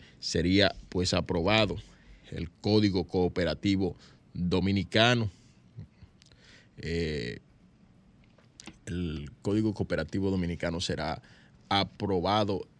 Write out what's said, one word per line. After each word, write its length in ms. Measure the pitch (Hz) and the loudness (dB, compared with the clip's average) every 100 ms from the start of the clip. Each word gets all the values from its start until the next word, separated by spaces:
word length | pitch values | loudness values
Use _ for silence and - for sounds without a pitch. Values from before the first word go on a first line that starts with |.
| - - | -14 -12
sería, 540 | - 87 85 95 98 - - | -4 0 4 4 4 0 -6
pues, 240 | 90 90 | -4 0
aprobado 640 | 90 82 87 87 110 104 92 - - - - - | 0 0 0 2 4 2 -2 -12 -20 -20 -20 -12
el 200 | - 82 | -8 -8
Código 560 | - 104 107 104 92 82 | -4 2 4 4 2 -2
Cooperativo 880 | 92 87 92 85 78 101 95 90 - - - _ | 0 0 0 -2 0 0 0 -2 -6 -16 -20 _
Dominicano. 960 | - 90 90 95 98 92 110 117 123 110 - - - - - - _ - - - - - - - - | -6 -2 0 2 0 2 4 4 4 0 -8 -20 -20 -20 -20 -20 _ -20 -20 -20 -20 -20 -20 -20 -14
Eh, 600 | - 85 82 76 60 - - _ - _ - - - - - - - - - - | -6 -2 -2 -4 -6 -10 -16 _ -20 _ -20 -20 -20 -20 -20 -20 -20 -20 -20 -18
el 460 | - 87 87 76 73 - | -8 -6 -4 -6 -10 -8
Código 320 | 104 107 110 | -2 0 0
Cooperativo 580 | 98 95 82 78 101 98 | -2 -2 -2 -2 -2 0
Dominicano 520 | 95 85 85 85 82 | 0 -2 -2 -4 -2
será 400 | - - 78 - - - - - - | -2 -2 -4 -6 -10 -20 -20 -14 -2
aprobado 1000 | 101 95 - 98 92 90 107 104 95 - - | 0 0 -4 -2 0 2 2 2 -2 -8 -6